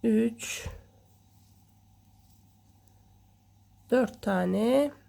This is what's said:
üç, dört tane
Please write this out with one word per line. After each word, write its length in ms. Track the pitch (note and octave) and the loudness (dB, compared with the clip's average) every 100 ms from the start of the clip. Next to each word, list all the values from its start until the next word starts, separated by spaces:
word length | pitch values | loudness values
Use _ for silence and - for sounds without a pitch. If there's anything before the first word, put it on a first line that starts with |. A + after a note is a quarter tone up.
üç, 640 | A#3 G#3+ A#3 - - - - - - _ _ _ _ - - - - _ _ - _ - - - - _ _ _ _ _ _ _ _ _ _ _ _ _ - | 4 2 2 -4 -12 -10 -12 -14 -20 _ _ _ _ -20 -20 -20 -20 _ _ -20 _ -20 -20 -20 -20 _ _ _ _ _ _ _ _ _ _ _ _ _ 0
dört 300 | B3 A#3 - | 0 0 -4
tane 680 | - F#3+ F3+ F#3+ A3+ C4+ C#4+ - | -2 0 0 0 2 2 0 -4